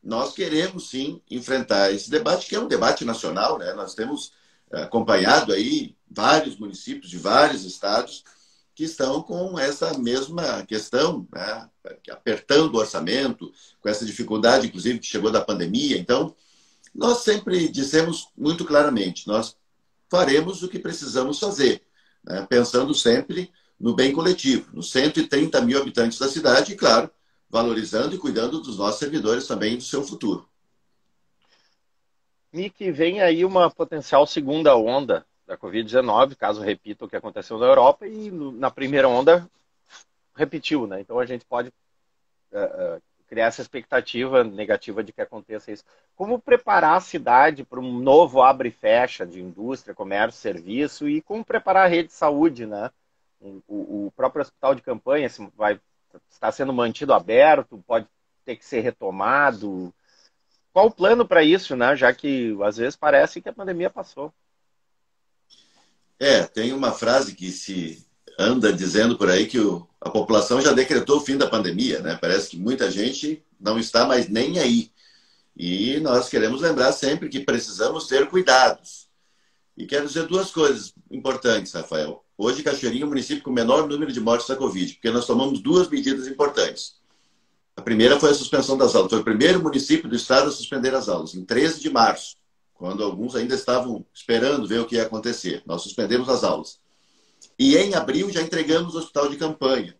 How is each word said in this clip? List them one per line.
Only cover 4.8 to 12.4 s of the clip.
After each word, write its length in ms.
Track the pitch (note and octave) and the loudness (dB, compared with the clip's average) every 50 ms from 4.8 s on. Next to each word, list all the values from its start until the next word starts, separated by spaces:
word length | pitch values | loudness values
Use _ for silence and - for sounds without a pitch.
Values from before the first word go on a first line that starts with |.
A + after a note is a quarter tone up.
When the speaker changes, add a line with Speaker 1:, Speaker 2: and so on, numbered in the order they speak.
| D2+ | -10
Speaker 1:
acompanhado 680 | - - A2+ G#2 - G#2+ F#2+ F#2 G#2+ C3+ D#3 - - | -2 -2 -2 2 2 2 2 4 4 4 4 4 0
aí 420 | - G2 A2+ C3 D3+ D3+ B2 - _ _ _ _ | -2 -2 0 -2 -2 -4 -4 -8 _ _ _ _
vários 460 | - - G#2+ B2+ D3+ D#3 D3+ B2+ F#2 | -8 -2 2 2 2 2 0 -2 -10
municípios 540 | G2 G#2+ G2+ F#2 - - A#2 C3+ - - F2+ | -12 -14 -14 -14 -16 -14 -14 -14 -14 -16 -16
de 80 | F2 F2+ | -16 -8
vários 440 | D#2 G2 A2 C3+ D3 - C3+ G2+ F#2 | -2 0 4 4 4 4 2 -6 -10
estados 580 | F#2 F#2 - - G2+ G#2 A#2 B2 - - - _ _ _ _ _ _ _ _ _ _ _ | -12 -14 -8 -6 -2 -2 -2 -4 -6 -14 -20 _ _ _ _ _ _ _ _ _ _ _
que 100 | - D#3 | -10 -10
estão 380 | D#3+ - - C3+ C3 C#3 D#3 | -10 -4 -4 -4 -2 -2 -6
com 360 | E3 - E3+ F3 F3+ F#3+ F3+ D#3+ | -6 -8 -8 -8 -8 -8 -6 -4
essa 380 | C3+ C#3 D3 - E3+ E3 D#3 | -4 -4 -4 -4 -6 -6 -4
mesma 680 | C3+ A#2+ A#2 B2 C3+ C3+ C#3+ E3 E3+ E3 C#3 A#2 G#2 F#2 | -4 -4 -2 -2 -2 -4 -6 -8 -6 -6 -4 -6 -6 -8
questão, 600 | _ A2 G#2+ G#2+ - - B2+ D3+ E3+ E3+ A#2+ F2+ - | _ -8 -8 -8 -2 0 0 0 0 -2 -4 -10 -12
né? 340 | - - F#2 G#2 A2 A2+ A2+ _ _ _ _ - - _ _ - | -12 -12 -10 -10 -10 -12 -14 _ _ _ _ -20 -20 _ _ -20
Apertando 640 | - - _ A#2+ G#2+ G2+ | -20 -8 _ -4 -4 -4